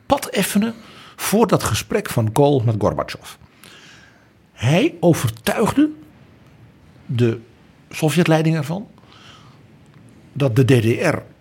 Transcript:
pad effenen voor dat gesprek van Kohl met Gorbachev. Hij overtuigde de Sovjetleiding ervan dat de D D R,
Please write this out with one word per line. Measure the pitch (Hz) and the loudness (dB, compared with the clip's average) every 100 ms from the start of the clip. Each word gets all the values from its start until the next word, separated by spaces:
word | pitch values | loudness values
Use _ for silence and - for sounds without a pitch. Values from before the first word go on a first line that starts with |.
| - | -2
pad | 277 - | -2 -2
effenen | 214 180 202 226 226 - - - - | -4 -2 0 -2 -6 -16 -20 -20 -12
voor | - 208 214 | -2 0 2
dat | 156 | 0
gesprek | - 104 - 220 - | -2 -4 -4 -6 -4
van | - 110 | -2 0
Kohl | 123 143 139 | 2 2 2
met | 113 104 | 0 0
Gorbachev. | 98 71 - - - - - _ - - - - - _ _ _ _ | -2 -2 -6 -10 -18 -20 -20 _ -20 -20 -20 -20 -20 _ _ _ _
Hij | - 117 160 320 - | -4 0 2 2 2
overtuigde | 175 - 113 - - - 214 - 302 - - - - _ _ - - _ - - - | 2 2 0 -4 -6 -2 0 2 0 -2 -18 -20 -20 _ _ -20 -20 _ -20 -18 -6
de | 117 120 110 - _ _ _ - | 0 0 -2 -8 _ _ _ -20
Sovjetleiding | - 156 147 160 160 160 160 | -4 0 2 2 2 2 -2
ervan | 139 180 247 - - - - - - - - - - - - - - | -4 -8 -12 -20 -20 -20 -20 -20 -20 -20 -20 -20 -20 -20 -20 -20 -14
dat | - 139 113 | -4 0 2
de | |
D | 123 | 4
D | 127 110 - 180 - | 4 2 0 0 -2
R, | - _ | -6 _